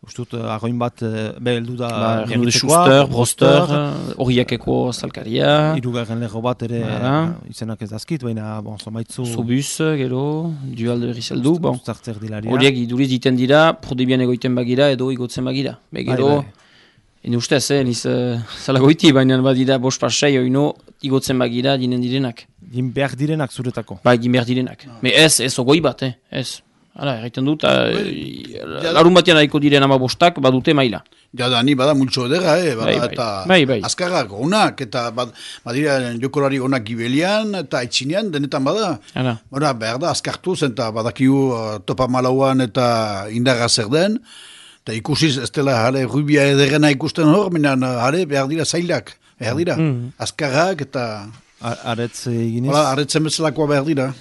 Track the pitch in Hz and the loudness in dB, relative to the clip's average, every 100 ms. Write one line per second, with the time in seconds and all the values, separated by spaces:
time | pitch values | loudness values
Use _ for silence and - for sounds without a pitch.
0 | - - 120 117 113 110 117 120 120 - | -18 -12 -10 -8 -6 -4 -4 -2 -4 -4
1 | 113 110 110 - 120 120 117 123 120 113 | -6 -4 -6 -6 -4 -2 -4 -6 -6 -2
2 | 113 113 117 120 120 120 131 160 175 135 | -2 -2 -2 0 2 0 4 4 6 6
3 | 139 123 120 - 135 143 139 147 143 143 | 4 2 -2 4 4 6 4 0 -2 -6
4 | - - 127 123 123 117 - 127 127 120 | -8 -2 2 2 2 -2 -2 0 0 -4
5 | 127 - - 120 143 147 151 156 120 120 | -8 -10 -4 0 4 4 2 0 -2 -4
6 | 113 113 117 107 120 123 113 117 113 120 | -4 -4 -6 -4 -4 -4 -4 -4 -4 -4
7 | 123 143 165 170 - - 113 110 107 101 | 0 0 0 -4 -12 -12 -10 -8 -8 -10
8 | - 165 123 110 107 107 107 107 - 110 | -6 -6 -4 -6 -6 -8 -10 -12 -10 -10
9 | 113 - 123 117 117 127 139 - 156 156 | -10 -8 -8 -6 -2 -2 -2 -2 -2 0
10 | 127 127 143 156 165 151 135 120 117 120 | -2 -2 -2 -4 -6 -8 -10 -4 -2 -2
11 | 120 117 113 131 127 170 160 127 - 107 | -2 -6 -6 -2 0 2 0 -4 -6 -10
12 | - 107 107 107 110 127 139 131 120 123 | -10 -10 -10 -8 -2 2 4 2 -2 0
13 | 135 127 135 127 127 147 160 - - 123 | 0 2 2 2 4 6 4 2 -6 -4
14 | 127 131 123 123 131 123 120 127 143 131 | 0 2 2 0 -2 -2 0 2 2 2
15 | 127 127 123 - 127 131 131 120 _ - | -2 -4 -6 -6 -6 -4 -6 -8 _ -8
16 | 127 127 135 147 117 - _ _ _ _ | -4 0 2 2 -2 -14 _ _ _ _
17 | _ _ - 120 120 147 - 143 127 117 | _ _ -4 -4 0 0 2 0 0 -2
18 | 127 123 123 120 117 - - 135 135 156 | -2 -2 -2 -4 -6 -10 -2 4 4 6
19 | 165 135 131 131 131 127 131 135 127 127 | 6 6 4 4 2 2 2 2 0 -2
20 | 127 - 147 135 127 131 147 - - _ | -2 2 2 2 2 2 0 -2 -16 _
21 | 139 131 - 127 123 120 131 139 127 123 | -2 -2 0 0 0 0 0 0 0 -2
22 | 123 131 135 113 - _ - 123 127 120 | -2 -2 -4 -6 -20 _ -12 -6 -4 -2
23 | 139 123 147 156 135 - 123 117 110 98 | -4 -2 -2 -2 -4 -6 -8 -8 -10 -2
24 | 120 123 120 123 117 127 123 - - - | 2 2 2 0 0 -2 -4 -8 -20 -4
25 | 127 123 160 - 123 - 123 131 143 120 | 0 4 4 4 0 -2 2 2 2 -2
26 | 131 - _ - 127 - _ _ _ - | -8 -8 _ -8 -8 -10 _ _ _ -8
27 | 143 120 120 120 135 151 139 - 120 113 | -6 -6 -8 -4 -2 2 2 4 2 0
28 | 98 80 69 - - - 76 76 160 165 | -4 -6 -10 -12 -14 -14 -12 -6 -2 4
29 | 170 180 170 160 151 151 143 143 139 135 | 6 6 6 4 4 4 4 4 6 4
30 | 127 - 175 170 131 131 120 151 131 90 | 2 2 2 4 2 4 4 4 2 0
31 | - _ _ 123 123 123 123 139 131 143 | -12 _ _ -6 0 2 2 4 4 2
32 | 131 139 123 160 180 156 175 117 113 107 | 2 0 0 0 2 2 2 -2 0 0
33 | 120 - 113 98 95 185 135 120 98 - | 0 -4 -4 -4 2 4 4 0 -2 -4
34 | 180 175 117 98 139 214 185 - 123 127 | -2 -2 -4 -4 -2 2 0 -2 -8 -6
35 | 120 117 123 - - - - 120 151 139 | -6 -4 -6 -8 -18 -16 -8 -2 0 0
36 | 123 117 135 139 139 135 127 135 107 117 | -2 -4 -4 0 0 0 0 -2 -2 -6
37 | 117 135 175 214 220 196 143 151 123 - | -2 0 0 0 -2 -6 -6 -6 -4 -4
38 | 135 180 220 147 139 151 135 196 208 131 | -2 -4 -2 -4 -4 -2 0 0 -2 -4
39 | - - 127 113 _ 131 151 123 110 120 | -8 -4 -2 -4 _ -2 -2 0 -4 -2
40 | 165 135 - - - 185 143 110 117 110 | -2 -2 -4 -8 -4 -2 -2 -2 -4 -2
41 | 113 110 131 139 135 120 110 107 98 127 | -4 0 2 4 2 0 -4 -6 -6 -2
42 | 110 127 127 131 135 131 127 - 123 117 | 0 2 2 2 2 2 0 0 2 2
43 | 110 98 104 113 123 123 117 - 104 147 | 0 -4 -6 -2 2 2 2 0 2 2
44 | 190 214 - - - - - _ - 113 | 2 -2 -8 -20 -20 -20 -20 _ -10 -8
45 | 107 139 156 135 120 - 139 123 113 135 | -2 0 2 0 -4 -2 0 2 2 2
46 | 127 127 147 147 139 139 139 147 151 139 | -2 -2 2 4 4 4 4 4 4 2
47 | 156 - 156 175 196 170 147 131 131 123 | -2 2 4 4 2 0 2 2 0 0
48 | 123 160 175 139 135 160 143 170 175 151 | 0 0 0 0 0 -2 -2 -2 -2 -4
49 | - - _ _ 107 131 175 160 160 123 | -6 -20 _ _ -4 -2 -2 0 0 0
50 | 120 - 113 - 151 131 175 180 131 135 | -6 -8 -10 -6 -2 0 0 0 -6 -6
51 | 120 104 101 110 _ _ 120 117 - 113 | -6 -8 -14 -18 _ _ -10 -8 -6 -4
52 | 117 - 123 117 117 117 127 143 147 135 | -6 -6 -6 -2 -2 -2 0 2 2 0
53 | 143 156 156 - 160 143 147 143 139 147 | 0 0 -2 0 -2 0 0 0 0 -2
54 | 131 131 | -2 -6